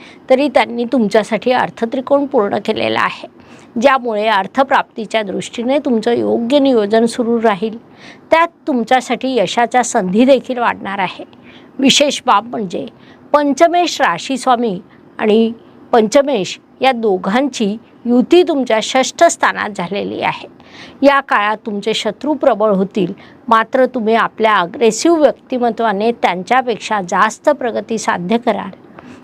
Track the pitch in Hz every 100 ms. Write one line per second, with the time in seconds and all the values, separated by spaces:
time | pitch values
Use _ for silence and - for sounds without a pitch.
0 | - - - 254 294 240 220 233 240 269
1 | 208 220 202 214 247 247 175 - 226 247
2 | 254 285 285 - 202 220 214 214 110 113
3 | 180 - - - - - - 233 269 262
4 | 240 208 220 202 196 - 269 254 - -
5 | 214 220 202 196 - - 233 285 294 226
6 | 226 240 208 226 233 294 277 240 202 226
7 | 233 - 226 233 220 196 220 226 - -
8 | - - - 320 339 _ - 254 233 254
9 | 254 240 262 254 185 - 233 254 233 240
10 | 185 208 254 254 247 247 226 190 202 196
11 | 180 - - - - - - - 269 -
12 | 285 - 247 208 233 247 190 170 131 -
13 | - - - 294 285 277 339 349 339 -
14 | 240 170 - 262 262 240 240 180 - -
15 | - - 208 208 226 226 - - - 240
16 | 214 285 277 240 175 - _ - 262 240
17 | 220 196 190 233 285 - 208 220 - _
18 | 233 240 - 349 359 294 247 220 214 262
19 | 254 - 339 - 220 185 208 196 175 202
20 | 190 104 175 - - - - - - -
21 | 277 277 277 247 208 214 226 202 208 214
22 | 220 214 294 294 285 208 214 185 190 220
23 | 175 196 - - - 226 226 262 254 254
24 | 214 226 185 - 220 208 175 - 226 214
25 | 330 330 277 - - 254 240 226 226 196
26 | 226 233 220 180 180 247 247 208 - 214
27 | 180 196 220 - 311 294 247 214 208 220
28 | 233 202 175 226 240 196 190 - - -
29 | - -